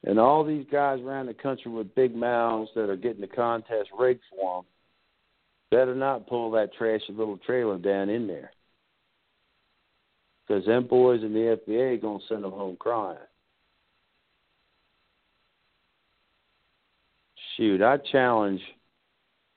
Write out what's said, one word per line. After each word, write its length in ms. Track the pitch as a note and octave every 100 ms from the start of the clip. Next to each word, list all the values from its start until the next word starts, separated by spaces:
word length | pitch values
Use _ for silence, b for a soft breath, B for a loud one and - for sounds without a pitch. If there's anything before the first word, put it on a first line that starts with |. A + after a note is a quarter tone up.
| -
And 120 | G#2+
all 260 | A#2+ D3+
these 220 | D3+ D3+ C3+
guys 300 | C#3+ C#3+ C3
around 260 | B2+ C3+ B2+
the 80 |
country 360 | A2 C#3 C3 A#2
with 240 | A2+ G2
big 200 | - B2+
mouths 560 | A#2 A#2+ A#2+ A#2 A2+ A2
that 160 | A#2 G#2+
are 60 | F#2+
getting 260 | A#2+ G#2
the 40 | G2
contest 640 | - A#2 A#2 A2 A2 G2+ G2+
rigged 240 | B2+ B2 _
for 280 | - F#2+ F2+
'em 80 | F#2 _ _ _ _ _ _ _ _ _ _
better 240 | A#2 C3
not 320 | B2+ C3+ B2 G#2
pull 240 | A#2+ A#2
that 220 | A2 G#2
trashy 380 | - A2+ A2 -
little 260 | G#2 A2 G2
trailer 400 | - B2+ A2+ F#2+
down 320 | F#2+ G2 G2
in 160 | A2+ G#2+
there. 260 | D#2 C#2 _ _ _ _ _ _ _ _ _ _ _ _ _ _ _ _ _ _ _ -
'Cause 200 | G2+ F#2+
them 200 | A#2+ B2
boys 360 | B2+ B2+ A#2+
in 100 | A2
the 160 | G#2+ A2+
F 160 | A2
B 120 | G2+ A2
A 200 | C3 A#2+
gonna 260 | A2 G2+ -
send 160 | A2
'em 60 | G2
home 260 | F#2+ G2 F2
crying. 500 | A#2 A#2 F#2+ E2 - _ _ _ _ _ _ _ _ _ _ _ _ _ _ _ _ _ _ _ _ _ _ _ _ _ _ _ _ _ _ _ _ _ _ _ _ _ _ _ _ - - -
Shoot, 240 | A2 F#2+
I 160 | A2 C#3
challenge 640 | - - B2+ A2+ G2+ F#2+ - - _ _ _ _ _ _ _